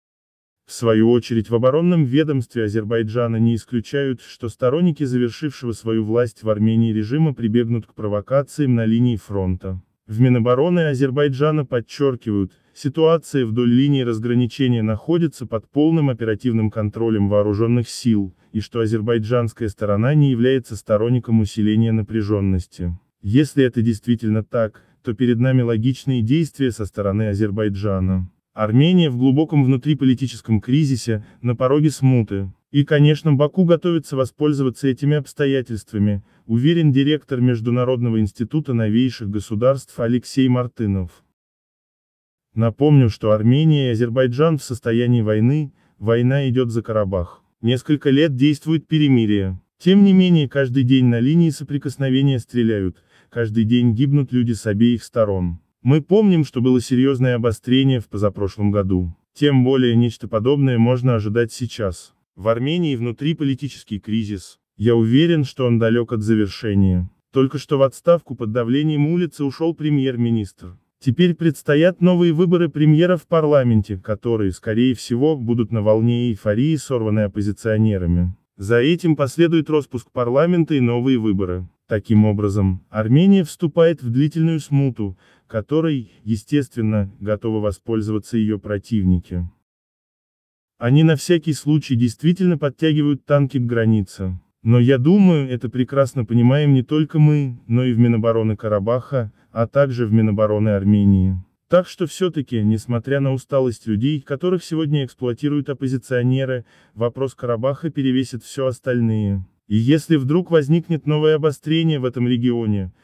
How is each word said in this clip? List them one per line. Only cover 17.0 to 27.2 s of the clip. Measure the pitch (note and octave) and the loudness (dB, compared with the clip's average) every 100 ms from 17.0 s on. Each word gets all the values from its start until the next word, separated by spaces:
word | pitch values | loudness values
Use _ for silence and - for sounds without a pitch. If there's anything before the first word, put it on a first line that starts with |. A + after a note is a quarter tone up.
| A#2 A2 G2+ | -2 0 0
вооружённых | G#2 G#2 G#2 A2+ A#2+ A#2 | 0 0 0 0 0 -2
сил, | - A#2+ G#2+ G2 - _ | -4 -2 0 -2 -10 _
и | G#2+ | -8
что | G2+ A#2+ | -6 -4
азербайджанская | A2+ A2+ G#2+ A#2 G#2+ B2 A2+ - A2+ | -2 -2 -2 -2 -2 -2 -2 -4 -8
сторона | - G#2 G2+ A#2+ | -6 -2 0 2
не | D3+ C#3+ | 2 2
является | A#2+ B2 C3+ A#2 G#2 | 2 0 0 -4 -12
сторонником | - G#2 A#2 B2+ A#2 A2+ | -2 0 2 -2 0 0
усиления | G#2 - G#2+ G#2+ A2+ | 0 0 0 2 2
напряжённости. | A2 G#2 A2 G2+ G#2 G2 F#2 - - F2 F2 _ _ | 0 -2 -4 -2 0 0 -2 -4 -8 -8 -8 _ _
Если | G2+ A#2+ D3+ - | -2 0 2 2
это | B2+ A#2+ | 0 0
действительно | A2+ G#2+ - A#2 A2 G#2+ | -2 -2 -2 -2 -2 -2
так, | G#2 A#2+ A2 - _ _ | -2 -4 -4 -6 _ _
то | - | -10
перед | G#2+ B2 A#2 | -2 0 2
нами | B2+ C3 | 2 2
логичные | A#2+ A#2 B2 C3+ - B2+ | 0 0 -2 -4 -4 -2
действия | A2 D3+ D#3 - C3 | 0 0 -2 -4 -4
со | A2 | -4
стороны | G2+ - G2+ G2+ | -8 -6 -4 -2